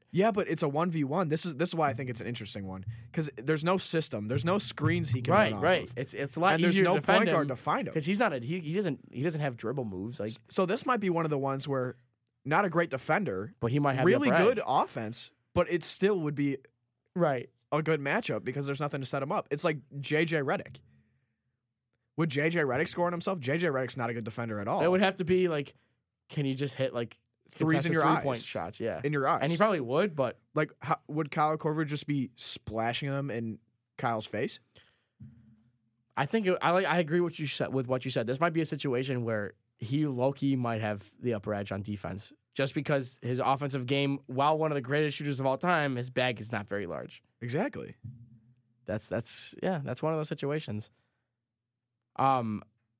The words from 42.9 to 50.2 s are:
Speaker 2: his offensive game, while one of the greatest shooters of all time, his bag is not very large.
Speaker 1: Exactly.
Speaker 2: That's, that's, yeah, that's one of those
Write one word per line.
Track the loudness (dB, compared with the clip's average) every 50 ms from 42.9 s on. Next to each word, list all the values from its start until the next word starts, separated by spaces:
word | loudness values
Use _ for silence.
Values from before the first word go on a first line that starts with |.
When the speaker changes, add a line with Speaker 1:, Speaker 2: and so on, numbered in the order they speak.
| 0 0 0 -2 -8 -8 -4
Speaker 2:
his | -2 -2 0
offensive | 2 2 2 2 0 -2 -2 -2 -2
game, | 0 0 2 2 2 0 -2 -4
while | -4 0 2 4 4 4 4
one | 2 0 0
of |
the | -2 -2
greatest | 0 0 0 0 0 -2
shooters | -2 -2 -2 -2 0
of | 0
all | 0 0
time, | 0 2 2 2 2 2 0 0
his | -2 -4 -4
bag | 0 0 0 0 0 -2
is | -6 -6 -6
not | -6 -4 -4
very | -4 -4 -4
large. | -4 -6 -6 -8 -10 -14 -18 _ _ _ -12
Speaker 1:
Exactly. | -8 -4 -2 -2 -2 -2 -4 -8 -12 -12 -14 _ -16 -16 -16 -16 -20 -20 -20 -20 _ _ _ _ _ _ _ _ _
Speaker 2:
That's, | -4 -4 -4 -2 -2
that's, | -4 -4 -4 -4 -8 -10 -10 -10 -8 -4 -2
yeah, | -2 -2 -2 -2
that's | -4 -4 -2 -2
one | -2 0
of |
those | 0